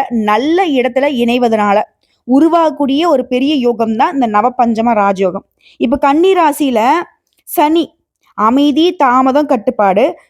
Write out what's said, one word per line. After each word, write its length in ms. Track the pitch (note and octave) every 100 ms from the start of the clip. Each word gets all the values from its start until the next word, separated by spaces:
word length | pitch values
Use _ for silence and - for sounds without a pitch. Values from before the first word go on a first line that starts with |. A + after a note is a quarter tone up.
| C4+ A#3
நல்ல 420 | G#3 G#3+ C#4+ E4+ F#4
இடத்துல 340 | C4+ A#3+ B3+ C#4 C4
இணைவதனால 600 | A#3 B3 A#3+ A3 G#3 G3+ G#3 _ _ _ -
உருவாகக்கூடிய 760 | C4 D#4+ E4+ D#4+ C#4 C#4 C#4 E4+
ஒரு 160 | C#4 B3+
பெரிய 260 | B3+ C4+ D4+
யோகம் 400 | A#3+ A3+ A3+ A3
தான் 160 | D#4
இந்த 140 | C#4 A#3
நவபஞ்சம 680 | G#3 A#3+ B3+ A#3+ A3 A#3 A3
ராஜயோகம். 500 | G3+ F#3+ F#3+ F#3+ - _ _ -
இப்ப 180 | B3+ B3
கன்னி 340 | C#4 C#4+ F#4
ராசியில 460 | F#4 D#4+ C#4+ C#4+ A#3 A#3 D#4+ F4 _ _ _ -
சனி 360 | - D4+ E4 D#4 _ _ _ _ -
அமைதி, 480 | G#3 C4 C#4+ C#4 E4+ F4+
தாமதம், 520 | C4+ B3+ C4 C4 D4
கட்டுப்பாடு, 560 | C4 G#3 A3+ G3+ F#3+ C#4+ F4 _